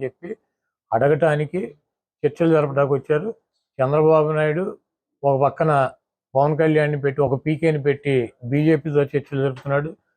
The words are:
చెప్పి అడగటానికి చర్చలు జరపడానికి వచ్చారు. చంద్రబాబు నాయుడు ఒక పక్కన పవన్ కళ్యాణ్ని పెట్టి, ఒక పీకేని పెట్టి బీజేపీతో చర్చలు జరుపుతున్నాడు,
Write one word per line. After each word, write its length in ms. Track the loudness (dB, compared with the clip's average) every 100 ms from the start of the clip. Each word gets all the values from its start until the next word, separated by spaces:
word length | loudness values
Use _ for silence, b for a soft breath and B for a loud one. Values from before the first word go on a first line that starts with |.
చెప్పి 260 | -10 -10 -14 -14 _ _ _ _ _
అడగటానికి 720 | 0 2 2 2 0 -2 -6 -8 -12 _ _ _ _
చర్చలు 260 | -4 0 2
జరపడానికి 440 | 2 2 0 0
వచ్చారు. 360 | -2 -2 -2 -2 -10 _ _ _ -4
చంద్రబాబు 500 | 0 2 4 4 2
నాయుడు 320 | 0 0 -2 -6 -10 _ _ _ _
ఒక 120 | 0 2
పక్కన 300 | 0 0 0 2 0 -4 _ _ _
పవన్ 220 | 0 0 2
కళ్యాణ్ని 420 | 2 2 0 0
పెట్టి, 180 | -4 -2
ఒక 140 | 0 -2 -2
పీకేని 360 | -2 0 0
పెట్టి 320 | 0 -2 0 -2 -2 -8
బీజేపీతో 600 | -4 0 2 2 0 -2
చర్చలు 380 | 0 -2 -4 -4
జరుపుతున్నాడు, 480 | -4 -4 -4 -2 -4 -10 _